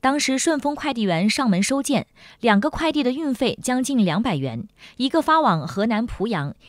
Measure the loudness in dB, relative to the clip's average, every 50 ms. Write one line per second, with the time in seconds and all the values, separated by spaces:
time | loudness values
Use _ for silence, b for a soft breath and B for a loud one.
0 | -2 0 0 0 0 -2 -2 0 0 0 0 0 -2 -4 -4 -4 -4 -4 -2 -2
1 | 0 0 2 2 2 0 2 2 2 2 2 2 2 0 0 -2 0 0 0 -2
2 | -2 _ B B B B B B 2 2 4 4 2 0 -2 -2 -2 0 0 2
3 | 0 0 0 -2 -2 -4 -2 0 0 -2 -2 -2 -4 -2 -2 -2 -2 0 2 2
4 | 2 2 2 0 0 0 -2 -2 -2 -4 -6 -8 -10 -12 _ B B B B B
5 | -2 0 2 2 2 4 4 4 4 4 2 0 -2 -4 -4 -2 0 0 0 -2
6 | -2 -4 -4 -4 -4 -2 -2 -4 -4 -6 -8 b b